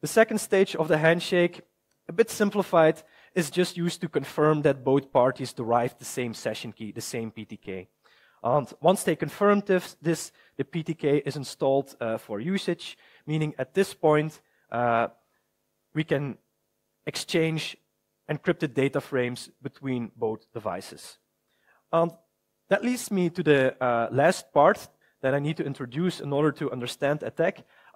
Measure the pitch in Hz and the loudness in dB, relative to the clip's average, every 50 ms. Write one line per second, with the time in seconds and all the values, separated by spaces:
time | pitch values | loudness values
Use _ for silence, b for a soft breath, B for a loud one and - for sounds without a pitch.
0 | - 247 - 226 220 220 226 214 - - - 190 196 - - - 160 156 175 151 | -6 2 4 4 4 4 4 -4 -2 2 4 4 4 2 2 -4 0 2 2 4
1 | 151 165 170 175 170 - - 180 175 175 175 - - _ _ _ _ _ _ _ | 4 4 4 4 0 0 2 2 2 2 0 -6 -20 _ _ _ _ _ _ _
2 | _ - 165 170 233 - - - 214 202 196 208 185 - - 170 160 156 165 - | _ -12 0 0 0 0 2 0 0 0 0 -2 -2 4 6 6 6 6 4 2
3 | - b b b b b b 185 170 143 - 175 180 175 - - 170 175 - - | -6 b b b b b b -2 -2 -2 0 0 0 0 0 -4 -4 -4 -4 -4
4 | - 156 - 151 135 - - - 151 151 156 151 147 156 135 135 123 131 135 143 | -8 -4 -4 -4 -4 -4 0 2 4 4 4 4 4 2 2 2 2 2 2 2
5 | 139 - _ 139 123 131 131 - 131 123 - - 123 110 117 120 120 123 - _ | 2 2 _ 4 4 4 2 -2 -8 -10 -8 -8 -2 0 2 2 2 0 -6 _
6 | 131 - - - 123 120 110 - - 123 110 - - 120 104 _ 113 104 - 117 | -16 -10 -6 -6 -6 -6 -6 -6 -6 -6 -6 -6 -10 -14 -14 _ -12 -12 -10 -10
7 | - - - 123 113 110 - - 107 _ 113 101 _ - 95 95 90 _ _ _ | -10 -8 -8 -8 -8 -8 -10 -12 -14 _ -14 -16 _ -12 -12 -12 -12 _ _ _
8 | b b b b b b b b b 120 127 147 131 110 - _ - 160 190 202 | b b b b b b b b b 0 0 0 0 -2 -12 _ 2 2 2 2
9 | - - 165 - - 147 - - 202 202 202 202 202 - 190 180 180 - - _ | 0 -2 -2 -2 -4 -8 -4 0 2 4 4 2 2 2 0 0 0 -4 -18 _
10 | - 160 165 156 - - b b b b b - 139 _ - 170 156 - 165 - | -2 -2 -2 -2 -4 -14 b b b b b -10 -10 _ -6 -8 -6 -6 -8 -2
11 | - 147 143 151 - 143 131 151 131 - - _ - 135 135 139 139 - - _ | 0 2 2 2 0 -2 -8 -8 -10 -10 -8 _ 0 2 2 2 0 -2 -10 _
12 | 120 113 113 110 - - 107 101 117 165 196 196 - - 175 - - - - b | -6 -4 -4 -6 -6 -8 -8 -6 -4 -4 -4 -2 -2 -2 -4 -4 -6 -18 -18 b
13 | b b b b b - 151 156 156 151 143 - 131 - _ - 196 - - _ | b b b b b -4 -2 -2 -2 -2 -4 -6 -8 -4 _ -2 -2 -2 -2 _
14 | - 156 151 151 151 156 151 - _ _ _ _ _ _ - 120 120 120 117 117 | 2 4 4 4 2 -2 -8 -14 _ _ _ _ _ _ -4 -2 0 2 2 2
15 | 117 - - _ _ _ _ _ _ _ _ _ _ _ _ _ _ _ _ 156 | 0 0 -4 _ _ _ _ _ _ _ _ _ _ _ _ _ _ _ _ -6
16 | 156 - 160 139 147 139 120 _ _ _ _ _ _ _ _ _ _ _ _ _ | -2 -2 -2 -2 -2 -4 -10 _ _ _ _ _ _ _ _ _ _ _ _ _
17 | _ - - - - - - 175 160 160 160 156 - - - _ _ _ _ _ | _ -10 -10 -10 -10 -2 0 0 0 0 -2 -4 -6 -8 -12 _ _ _ _ _
18 | _ _ _ _ _ - 156 147 _ - 170 - - 151 117 135 131 139 139 147 | _ _ _ _ _ -8 -8 -4 _ -2 -2 0 -2 -4 0 0 0 0 0 -2
19 | - - - 131 123 120 123 120 - - _ _ _ 135 _ - - 135 127 123 | -6 -2 -2 -2 -2 -2 -4 -8 -12 -18 _ _ _ -14 _ -10 -6 -4 -4 -4
20 | 120 110 _ - 120 110 110 107 _ _ _ 120 104 104 90 90 98 - - 82 | -4 -8 _ -6 -4 -4 -4 -6 _ _ _ -8 -8 -6 -6 -6 -10 -14 -18 -18
21 | - - - _ _ _ _ _ _ _ _ _ _ _ _ _ _ _ - 165 | -20 -20 -20 _ _ _ _ _ _ _ _ _ _ _ _ _ _ _ 0 0
22 | 165 175 170 _ _ _ _ _ _ _ _ _ _ _ 190 202 - 240 247 240 | 0 0 -2 _ _ _ _ _ _ _ _ _ _ _ -2 0 0 -2 -4 -4
23 | - - 208 190 180 170 170 - 165 147 147 139 131 131 - - 131 123 120 117 | -6 -4 0 0 0 0 0 0 2 4 4 6 4 2 0 0 -2 0 0 0
24 | 117 - 113 127 139 170 185 - - _ _ 147 143 175 214 - - - _ _ | 0 0 0 4 4 4 2 0 -6 _ _ 6 6 6 6 4 -4 -20 _ _
25 | _ _ _ _ - 131 131 143 143 147 160 - 160 143 143 - 135 120 120 147 | _ _ _ _ -2 0 0 0 -2 -2 -4 -4 -4 -6 -6 -8 -10 -10 -6 -2
26 | 175 185 160 - - 143 139 143 151 156 143 - 160 139 - 127 120 123 - - | -2 -2 -2 -4 -6 -4 0 2 2 2 0 0 -6 -6 -4 -6 -8 -8 -8 -4
27 | - 139 147 151 - - - - 165 185 196 - - b b b b b b | -2 -2 -2 -2 -4 -8 -2 0 0 0 0 -4 -16 b b b b b b